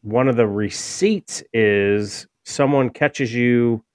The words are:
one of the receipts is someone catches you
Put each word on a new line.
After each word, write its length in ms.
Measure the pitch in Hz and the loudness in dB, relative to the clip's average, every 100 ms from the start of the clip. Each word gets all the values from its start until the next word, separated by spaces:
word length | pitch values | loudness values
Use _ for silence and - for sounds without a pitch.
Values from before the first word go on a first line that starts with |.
one 260 | 107 117 131 | -2 0 2
of 80 | 117 | 2
the 120 | 110 | 0
receipts 920 | 101 104 - - - 196 202 - - - | 0 -4 -6 -12 -2 0 0 -6 -14 -4
is 720 | 113 107 101 101 104 101 - - _ | 0 2 4 2 0 -2 -10 -18 _
someone 460 | - - 139 143 127 | -14 -2 2 2 0
catches 440 | - 147 - 127 | -2 -4 -2 -4
you 500 | 120 120 120 120 113 _ | 0 2 2 2 -2 _